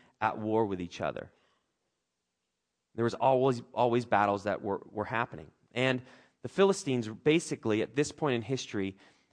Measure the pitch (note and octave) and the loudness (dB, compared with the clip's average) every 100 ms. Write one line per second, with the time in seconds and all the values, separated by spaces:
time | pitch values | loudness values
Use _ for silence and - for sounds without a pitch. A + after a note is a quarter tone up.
0 | _ - A2 - G#2+ A2 G#2+ F#2 F2 - | _ -4 -2 -2 0 0 0 -2 -6 -6
1 | D#2+ A1+ - _ _ _ _ _ _ _ | -6 -6 -12 _ _ _ _ _ _ _
2 | _ _ _ _ _ _ _ _ _ - | _ _ _ _ _ _ _ _ _ -2
3 | A#2 - C3 C3 C3+ A#2+ - A2 A#2+ A#2+ | -2 2 2 4 2 0 -4 0 2 2
4 | A#2+ G2+ G2+ G2+ G2+ F2+ G2+ G2 - G#2 | 2 2 2 0 -2 -4 -4 -6 -6 -8
5 | G#2 A#2 A#2+ D#2+ D#2 _ _ A#2 C3 C3 | -4 -4 -4 -8 -18 _ _ -2 0 0
6 | - - _ _ B2 - G3 G3 C#3 B2 | -6 -20 _ _ -4 2 4 2 0 -2
7 | G#2+ A2+ D3+ D#3+ - C#3 A2+ G#2+ - C#3+ | -2 -2 2 2 2 -4 0 0 0 -2
8 | D3 - D3+ A#2 A2+ C3 - G#2+ F#2+ F#2+ | -2 -2 -2 -2 -2 -6 -4 -4 -4 -6
9 | - _ _ | -18 _ _